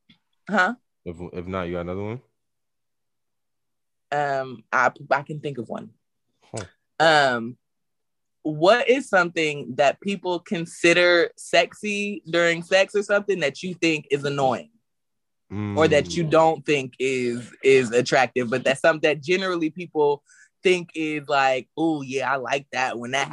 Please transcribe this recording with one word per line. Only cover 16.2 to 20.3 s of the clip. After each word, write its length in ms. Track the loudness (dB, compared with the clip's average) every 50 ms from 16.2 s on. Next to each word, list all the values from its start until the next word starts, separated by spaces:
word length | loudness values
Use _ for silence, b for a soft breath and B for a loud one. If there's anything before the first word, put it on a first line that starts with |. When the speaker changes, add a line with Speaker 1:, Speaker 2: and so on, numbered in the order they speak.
| 0
Speaker 2:
Mm. 60 | 2
Speaker 1:
don't 360 | 4 4 4 4 2 0 -2
think 280 | -2 -2 -2 -2 -6 -6 -4
is, 520 | -4 -2 -2 -2 -2 -2 -4 -6 -8 -12 -10 0 4
is 280 | 6 6 6 4 4
attractive, 580 | 2 0 2 2 2 2 2 2 0 -2 -2 -2
but 140 | -2 -2 0
that's 160 | -2 0 2
something 260 | 2 2 2 2 2 0
that 120 | 0 -2
generally 480 | -2 -2 -2 -2 -2 -2 -4 -4 -4 -4
people 540 | -6 -8 -12 -6 -2 0 0 0 0 -2 b b